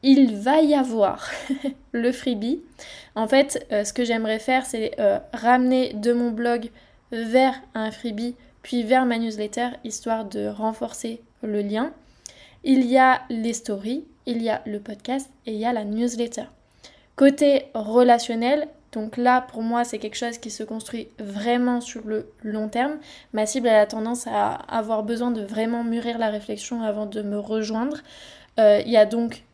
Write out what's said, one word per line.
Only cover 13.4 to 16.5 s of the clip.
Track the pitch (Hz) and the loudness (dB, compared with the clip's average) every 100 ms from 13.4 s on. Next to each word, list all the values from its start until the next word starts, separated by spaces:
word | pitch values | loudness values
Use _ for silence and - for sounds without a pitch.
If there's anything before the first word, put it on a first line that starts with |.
| 226 | -4
stories, | 233 - 196 208 269 - _ - | -4 -6 -6 -4 -8 -8 _ -6
il | 233 | -4
y | 226 | -2
a | 214 - | -2 -4
le | 208 | -10
podcast | 208 208 - 269 269 _ - | -10 -14 -6 -6 -6 _ -10
et | |
il | 214 | -4
y | 226 | -2
a | |
la | 240 | -2
newsletter. | 208 214 240 233 233 233 240 | -4 -2 -2 -2 -6 -6 -12